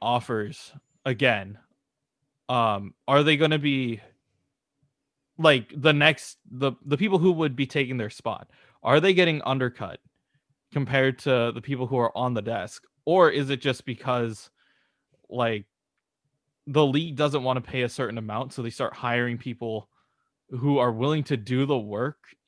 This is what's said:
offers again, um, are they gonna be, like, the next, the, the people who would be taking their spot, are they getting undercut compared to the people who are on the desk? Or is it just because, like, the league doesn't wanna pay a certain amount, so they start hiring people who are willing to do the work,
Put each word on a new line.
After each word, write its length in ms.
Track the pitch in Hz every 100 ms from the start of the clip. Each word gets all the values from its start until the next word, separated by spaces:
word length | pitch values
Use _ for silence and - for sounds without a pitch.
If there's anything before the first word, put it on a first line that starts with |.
offers 720 | 110 120 - 113 107 - - - _ _
again, 540 | 135 117 135 107 98 104 _ _ _ _ _ _ _ _ -
um, 440 | 123 117 101 101 - -
are 160 | 139
they 140 | 147 147
gonna 240 | 156 151
be, 400 | 143 135 123 110 - _ _ _ _ _ _ _ _ _ _ _ _ -
like, 340 | 160 135 107 151
the 160 | 147
next, 460 | 147 147 156 - - _
the, 220 | 127 139 123
the 120 | 139 143
people 220 | 208 190
who 120 | 180
would 240 | 165 156
be 120 | 127 131
taking 320 | 147 127 127
their 120 | 110
spot, 400 | - 117 104 - _ _ _
are 160 | - 143
they 160 | 185
getting 260 | 185 175 151
undercut 580 | - 135 127 - 95 - _ _ _ _ _ _ _
compared 480 | 143 123 135 131 127
to 320 | 143 127 117
the 60 | 117
people 240 | 113 135 127
who 120 | 131
are 180 | 117 -
on 160 | 127
the 80 | 117
desk? 400 | 104 113 90 - - _
Or 260 | - 180 165
is 200 | 127 139
it 100 | 135
just 240 | 139 123
because, 680 | - 117 135 123 117 107 - _ _ _ _ _ _ _ _
like, 380 | 120 117 107 98 _ _ _ _ _ _ _ _ _ -
the 180 | 143
league 320 | 147 143 170 135
doesn't 280 | 147 143
wanna 160 | 127 127
pay 220 | 117 131
a 60 | 123
certain 300 | - 120 113
amount, 340 | 107 107 135
so 100 | -
they 80 | 117
start 240 | - 127
hiring 440 | - 123 120 120 120
people 500 | 127 117 117 110 - _ _ _ _ _ _
who 280 | 123 139 139
are 140 | 123
willing 300 | 113 135 156
to 120 | 139 131
do 300 | 104 127 139
the 120 | 139
work, 460 | 104 104 131 151 _ _